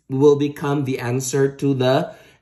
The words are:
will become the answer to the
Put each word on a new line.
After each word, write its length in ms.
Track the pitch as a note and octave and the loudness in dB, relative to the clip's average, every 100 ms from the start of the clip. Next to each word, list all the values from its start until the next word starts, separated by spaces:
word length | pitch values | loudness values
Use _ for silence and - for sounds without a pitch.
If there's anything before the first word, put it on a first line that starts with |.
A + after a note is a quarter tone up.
| - | -8
will 280 | C3+ D3 C#3+ | 2 4 4
become 480 | C#3+ C#3+ D3 D3 | 0 -4 -4 -2
the 160 | C3 C3 | -2 -4
answer 540 | B2 B2 C3+ C#3+ C#3 C#3 | -4 -4 -2 0 0 0
to 180 | C#3 | -2
the 400 | C3 B2+ C3+ E3+ - - _ | 0 2 0 -2 -10 -20 _